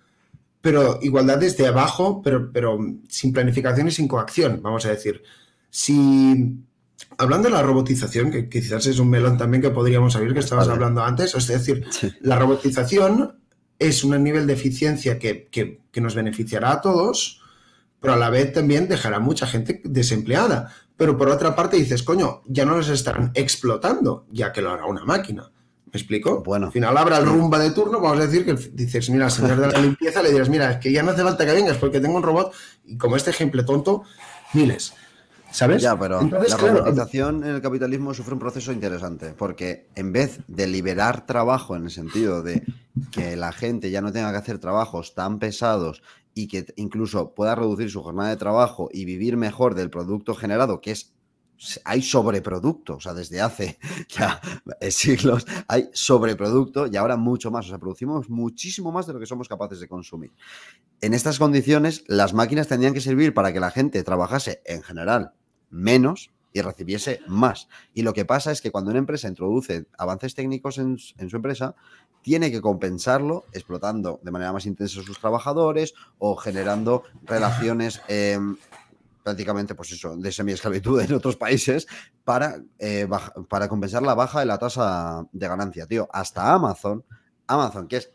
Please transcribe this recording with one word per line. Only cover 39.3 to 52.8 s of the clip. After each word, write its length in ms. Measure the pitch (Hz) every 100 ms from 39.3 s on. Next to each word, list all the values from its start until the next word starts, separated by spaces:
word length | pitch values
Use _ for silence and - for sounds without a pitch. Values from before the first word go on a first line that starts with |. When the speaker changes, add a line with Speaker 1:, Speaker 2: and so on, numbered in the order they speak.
| 78
Speaker 2:
porque 520 | 101 85 90 85 _
en 180 | - 95
vez 280 | 113 139 - -
de 180 | 85 95
liberar 580 | 92 92 92 110 123 -
trabajo 500 | 120 117 131 - 87
en 80 |
el 60 | 85
sentido 520 | 87 80 101 110 87
de 220 | 85 - - - _ - -
que 240 | - 87 87
la 160 | 85
gente 380 | - 120 117 95
ya 100 | 98
no 120 | 104
tenga 180 | 110 107
que 60 | 101
hacer 200 | 110 98
trabajos 560 | 90 107 113 85 80
tan 240 | - 95 107
pesados 640 | 107 101 117 107 80 78 _ _ _
y 140 | 110 104
que 160 | 95 - -
incluso 580 | 101 107 107 101 82
pueda 200 | - 107
reducir 360 | 120 110 101 110
su 120 | 95
jornada 280 | 80 90 107
de 60 | 107
trabajo 500 | 101 110 120 - 85
y 140 | 92
vivir 320 | 90 92 113 120
mejor 380 | 110 107 123
del 160 | 92 87
producto 440 | 87 90 104 110
generado, 460 | 107 107 107 131 90
que 120 | 104
es, 200 | 107 - _ _ _ _ _ - -
hay 160 | - 127
sobreproducto, 960 | 131 131 110 101 - 90 127 165